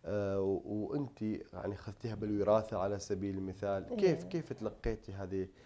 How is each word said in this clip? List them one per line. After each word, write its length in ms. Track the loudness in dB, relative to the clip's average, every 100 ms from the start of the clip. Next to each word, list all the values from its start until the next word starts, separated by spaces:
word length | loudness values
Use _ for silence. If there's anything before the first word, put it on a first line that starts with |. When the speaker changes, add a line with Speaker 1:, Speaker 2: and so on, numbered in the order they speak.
Speaker 1:
آه، 360 | -2 -2 0 2
و-، 220 | 2 0 0
وأنت 560 | -4 -2 -2 -4 -2
يعني 520 | -2 -2 -6 -6 -4
أخذتيها 400 | -4 -8 -6 -6
بالوراثة 640 | -4 0 2 6 6 6 0
على 200 | 0 0
سبيل 400 | -2 -2 0 -2
المثال. 520 | -4 -2 0 0 -2
Speaker 2:
إيه. 60 | 4
Speaker 1:
كيف، 280 | 4 4
كيف 280 | 0 -6 -4
تلقيتي 600 | -4 -4 -2 -2 -2 -4
هذه 300 | -8 -2 -2 -2 -6